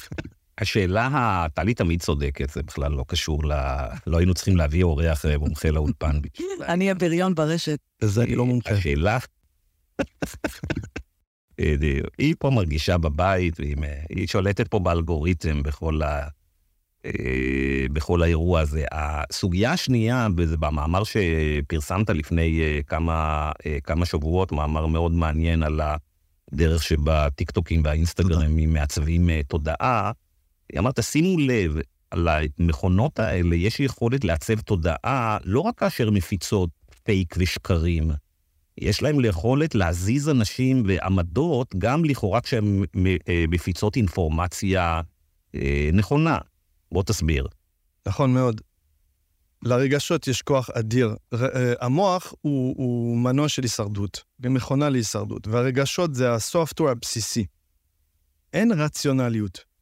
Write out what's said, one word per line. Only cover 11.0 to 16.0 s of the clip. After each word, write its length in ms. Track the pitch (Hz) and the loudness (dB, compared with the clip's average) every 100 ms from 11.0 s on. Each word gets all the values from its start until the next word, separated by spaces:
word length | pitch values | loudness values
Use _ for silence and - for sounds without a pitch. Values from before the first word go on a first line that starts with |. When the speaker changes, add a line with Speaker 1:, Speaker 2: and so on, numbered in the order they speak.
| - _ _ _ _ - | -16 _ _ _ _ -2
Speaker 1:
אה, 140 | 82 71 73 69 - - | 0 2 2 0 -4 0
היא 160 | 139 170 | 0 2
פה 120 | 139 | 2
מרגישה 480 | 131 87 80 87 90 | 2 2 0 2 2
בבית, 600 | 80 76 90 95 90 82 | 2 2 2 2 0 -2
והיא 160 | 73 73 | -4 -4
מ-, 280 | 76 71 76 | -4 -8 -8
היא 180 | - 95 | -6 -2
שולטת 420 | 104 95 101 117 | 0 0 0 0
פה 100 | 107 | 0
באלגוריתם 840 | 90 85 82 80 82 87 85 73 | 2 2 0 0 0 0 0 0
בכל 400 | 71 - 80 78 | -2 -4 -2 0